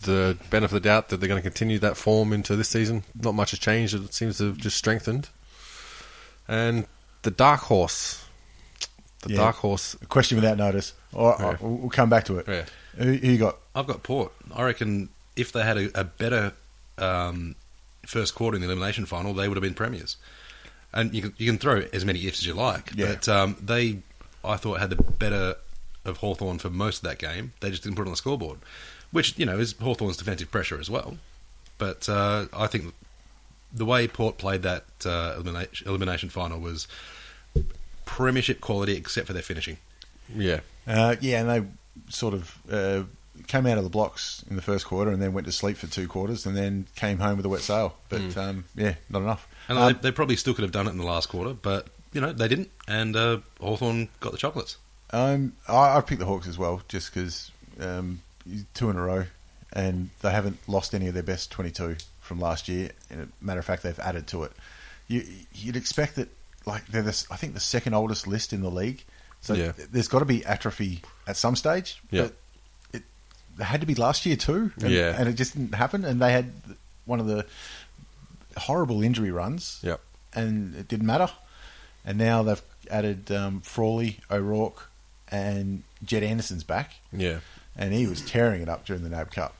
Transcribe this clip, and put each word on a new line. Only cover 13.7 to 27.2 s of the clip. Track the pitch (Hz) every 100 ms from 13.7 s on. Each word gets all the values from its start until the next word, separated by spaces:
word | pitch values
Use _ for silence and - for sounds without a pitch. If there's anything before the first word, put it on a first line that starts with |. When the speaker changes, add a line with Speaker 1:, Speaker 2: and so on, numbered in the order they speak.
| -
Speaker 3:
I've | 139
got | -
Port. | - 135 101 - - 117
I |
reckon | 127 113 107 101 95 - - -
if | 120
they | 117
had | 110 107
a, | 98 -
a |
better, | 90 - 113 120 101 - - - - -
um, | 92 90 87 87 85 71 - - - - -
first | 113 107
quarter | - 117 104
in |
the | 90
elimination | 92 98 107 98
final, | 87 98
they | 95 101
would | 98
have |
been | 95
premiers. | 90 113 104 - - - - - - - - -
And | 92 110
you | 110
can, | 101 -
you | 113
can | 110
throw | 139 120 -
as | 95 95
many | 90 95
ifs | -
as | 87
you |
like, | 85 123 95 - 104
Speaker 2:
Yeah. | 101
Speaker 3:
but, | 104 -
um, | 101 98 101
they, | 101 120 120 101 - - - -
I | - 104
thought, | 110 90
had | 98
the | 90
better | - - 107 101 92 - - - - - -
of | 87
Hawthorn | 104 98 95 85
for | 87
most | 87 104 -
of | 87
that |
game. | 73